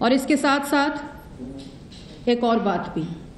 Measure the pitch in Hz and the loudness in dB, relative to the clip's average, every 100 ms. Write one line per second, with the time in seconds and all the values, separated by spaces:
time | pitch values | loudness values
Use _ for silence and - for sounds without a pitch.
0 | 233 262 - 285 294 285 285 285 294 - | 2 4 4 2 4 2 2 2 2 0
1 | - - - - 247 - - - - - | -8 -14 -16 -12 -12 -12 -14 -16 -18 -18
2 | - - 240 240 233 226 196 170 - 165 | -18 -4 0 4 4 4 2 0 -2 -4
3 | - - - | -4 -8 -12